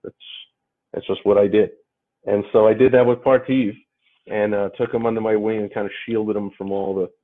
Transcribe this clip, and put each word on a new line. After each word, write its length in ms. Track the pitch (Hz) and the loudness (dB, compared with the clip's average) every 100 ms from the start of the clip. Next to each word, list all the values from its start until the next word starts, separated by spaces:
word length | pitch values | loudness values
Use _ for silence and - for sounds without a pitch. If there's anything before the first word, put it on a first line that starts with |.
That's, 120 | - _ - - - _ _ _ _ | -18 _ -20 -20 -20 _ _ _ _
that's 160 | - - | -12 -8
just 160 | 95 | -4
what 120 | 101 101 | 2 4
I 100 | 101 | 4
did. 240 | 107 98 - _ _ _ _ - | 2 0 -4 _ _ _ _ -4
And 160 | 104 101 | -4 0
so 140 | 113 | 4
I 80 | 107 | 4
did 180 | 107 127 | 4 4
that 120 | 127 | 4
with 140 | 123 120 | 4 2
Partiv 560 | 135 127 127 131 107 117 _ _ _ _ | 2 2 2 -2 -2 -6 _ _ _ _
and, 300 | - 107 104 | -8 -4 -2
uh, 140 | 104 98 | -2 -4
took 220 | - 117 | -4 -4
him 140 | 117 | -2
under 160 | 117 113 | -2 -2
my 140 | 110 | 0
wing 240 | 107 107 110 | 0 0 -4
and 120 | 104 | -6
kinda 200 | 113 101 - | -6 -8 -10
shielded 320 | - 113 107 | -6 -4 -2
him 140 | 104 98 _ | -4 -6 _
from 140 | 98 | -8
all 240 | 98 98 | -6 -4
the 120 | 95 90 _ | -4 -6 _